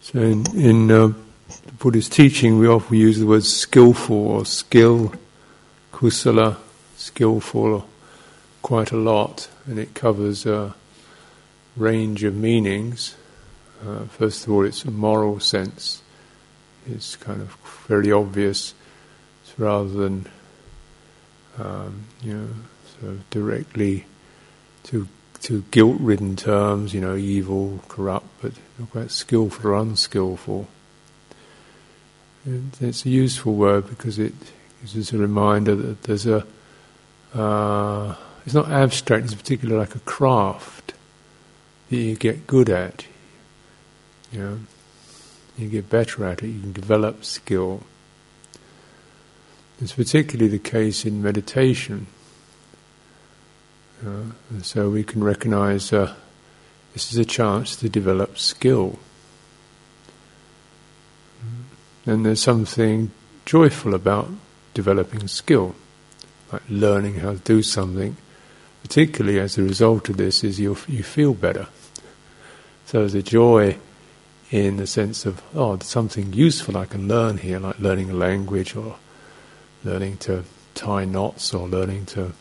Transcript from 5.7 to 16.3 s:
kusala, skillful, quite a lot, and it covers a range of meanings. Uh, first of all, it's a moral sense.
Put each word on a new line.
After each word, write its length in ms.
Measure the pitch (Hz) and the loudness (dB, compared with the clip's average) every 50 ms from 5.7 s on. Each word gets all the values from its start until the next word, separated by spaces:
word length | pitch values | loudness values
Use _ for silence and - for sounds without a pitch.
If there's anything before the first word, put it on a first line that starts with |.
| _ _ _ _ | _ _ _ _
kusala, 680 | - - - 117 - - - 131 113 110 110 110 104 - - - - _ - _ - | -8 0 0 0 0 2 0 2 4 4 4 4 0 -4 -12 -20 -20 _ -20 _ -20
skillful, 920 | - - - - - 123 110 113 110 101 - - 113 110 110 107 104 104 - - - - - - - - - - - _ _ _ _ | -18 -18 -18 -4 0 2 2 2 0 -4 -4 -4 -2 0 0 -2 -2 -6 -10 -20 -20 -20 -20 -20 -20 -20 -20 -20 -20 _ _ _ _
quite 300 | - - 123 113 110 - | -6 -2 0 0 0 0
a 60 | - 113 | -2 -2
lot, 520 | 110 110 110 104 104 - - - - - - - _ | 2 2 2 2 2 -2 -4 -12 -18 -18 -20 -20 _
and 120 | 139 120 107 | -10 -8 -8
it 140 | 110 - - | -8 -10 -10
covers 520 | - - 117 107 101 104 104 104 101 - | -2 0 0 0 0 0 -4 -4 -4 -2
a 300 | 113 107 107 104 101 98 - _ _ _ - - - - - - - - _ _ _ _ _ _ _ _ | -2 -2 -2 -4 -8 -10 -16 _ _ _ -20 -20 -20 -20 -20 -20 -20 -20 _ _ _ _ _ _ _ _
range 480 | - 110 110 113 113 110 107 107 101 104 | -2 0 0 2 2 0 -2 -4 -2 -2
of 120 | 104 98 | -2 -2
meanings. 800 | 104 107 113 117 117 107 98 98 101 107 117 123 120 - - - - - - - - - - - - - - - - 107 | 0 0 2 2 2 2 2 -2 -2 -4 -6 -8 -8 -10 -12 -12 -18 -20 -20 -20 -20 -20 -20 -20 -20 -20 -20 -20 -18 -14
Uh, 200 | 104 101 107 107 | -12 -10 -10 -12
first 400 | 110 - - 113 107 101 - - | -14 -6 -2 -2 -2 -2 -4 -4
of 80 | - 107 | 0 2
all, 100 | 101 98 | 2 2
it's 220 | 101 110 - - | 2 -2 -6 -10
a 60 | 135 | -8
moral 480 | 113 104 104 107 107 107 107 107 104 101 | -6 -2 0 2 2 2 2 0 -2 -2
sense. 600 | - - - 101 95 95 - - - - - - _ _ _ _ - _ | -4 -2 -2 -2 -4 -4 -10 -10 -8 -8 -8 -10 _ _ _ _ -20 _